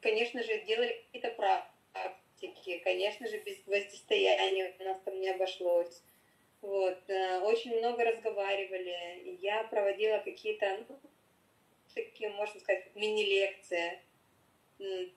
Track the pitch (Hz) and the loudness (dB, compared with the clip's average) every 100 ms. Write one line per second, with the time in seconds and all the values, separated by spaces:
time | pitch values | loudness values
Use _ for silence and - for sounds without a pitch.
0 | 240 220 240 254 226 214 214 226 240 233 | 0 2 0 -2 -2 -2 0 0 0 -2
1 | - 240 233 - 196 185 - _ _ 190 | -10 -8 -6 0 2 2 0 _ _ -8
2 | 180 - _ _ 185 - 185 175 185 180 | -8 -8 _ _ -12 -10 -8 -2 0 2
3 | 202 208 226 208 208 190 - 202 196 - | 0 -2 -6 -6 -8 -12 -2 -2 -2 -10
4 | - 202 190 196 190 190 185 - 190 190 | 0 4 6 4 4 2 -2 -4 -6 -4
5 | - 190 190 185 185 - 180 175 170 - | -6 -4 -2 0 -2 0 2 4 2 -6
6 | - _ _ _ _ _ 202 196 185 185 | -20 _ _ _ _ _ -4 2 2 0
7 | - 190 185 185 202 233 254 226 240 240 | -2 0 0 2 4 2 2 0 2 4
8 | 233 226 220 202 190 196 185 185 180 175 | 2 2 -2 -2 0 -2 -2 -6 -6 -6
9 | 175 180 180 180 190 220 226 214 202 190 | -8 -12 -14 -6 -2 0 0 2 2 4
10 | 214 208 202 - 214 214 196 196 233 277 | 2 2 0 -6 -4 0 0 0 -6 -16
11 | - _ _ _ _ _ _ _ _ - | -20 _ _ _ _ _ _ _ _ -8
12 | - - 214 202 208 196 - 185 - 208 | -8 -6 -6 -4 -6 -4 0 0 -2 -4
13 | 214 214 202 196 196 - - 175 170 - | 0 2 4 4 2 -2 -4 -2 -2 -4
14 | - _ _ _ _ _ _ - 196 185 | -14 _ _ _ _ _ _ -12 -6 -6
15 | 185 | -6